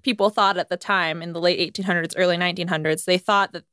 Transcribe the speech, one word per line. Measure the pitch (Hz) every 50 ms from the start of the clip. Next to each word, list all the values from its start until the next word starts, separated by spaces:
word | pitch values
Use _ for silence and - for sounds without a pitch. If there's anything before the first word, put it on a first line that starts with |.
people | _ 262 226 - - 214
thought | 214 233 202 196 196
at | 180 - _
the | 175 175
time | - - 202 185 170 160 160 165
in | 165 175 165
the | 170
late | 170 175 180 -
eighteen | - - - - 185
hundreds, | 185 175 170 165 165 -
early | - 185 180 170 170
nineteen | 180 180 175 180 175 175
hundreds. | 175 160 156 160 156 156 -
They | - 180 185
thought | - - 208 202 196 -
that | - 170 _ _